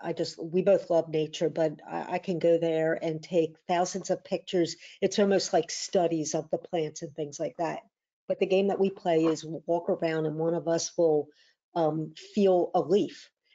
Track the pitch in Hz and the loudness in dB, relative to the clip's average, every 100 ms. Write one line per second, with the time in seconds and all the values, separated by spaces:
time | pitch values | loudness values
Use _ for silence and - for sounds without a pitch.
0 | 165 170 165 - 170 175 180 185 - 165 | -8 -6 -6 -6 -4 0 4 2 4 0
1 | 160 156 151 - 160 156 160 156 - 165 | 2 -2 -4 -2 -4 0 -2 -4 -10 -8
2 | 160 180 185 170 170 165 165 160 160 160 | -6 -6 -4 0 4 4 2 0 0 0
3 | 165 160 156 180 160 160 - 175 180 190 | -2 -6 -2 0 0 -2 -4 0 0 -2
4 | 170 180 - 170 - 185 165 - - - | -4 -4 -2 -6 -2 0 0 -2 -18 -4
5 | 196 196 202 196 - 180 - - - 196 | -2 2 2 2 2 0 0 -6 -4 0
6 | 170 165 151 165 156 165 - 175 156 156 | 0 0 -2 -4 -4 -6 -4 -4 -4 -6
7 | 160 139 147 143 151 - 165 143 - _ | -12 -8 -10 -6 -8 -4 -4 -4 -12 _
8 | _ _ _ 185 170 185 196 190 190 196 | _ _ _ -2 2 2 2 2 0 0
9 | 180 165 165 156 156 156 - 170 170 - | 0 2 2 0 -6 -10 -2 -2 0 -2
10 | 160 160 156 151 160 170 151 165 - - | 0 -2 -2 -2 -2 -2 0 -2 -2 2
11 | 170 151 147 _ _ _ _ 175 156 156 | 4 4 0 _ _ _ _ 0 0 0
12 | 156 156 - - 196 180 170 180 143 196 | -6 -10 -6 2 4 4 2 0 2 2
13 | 160 - - _ _ | 2 -4 -20 _ _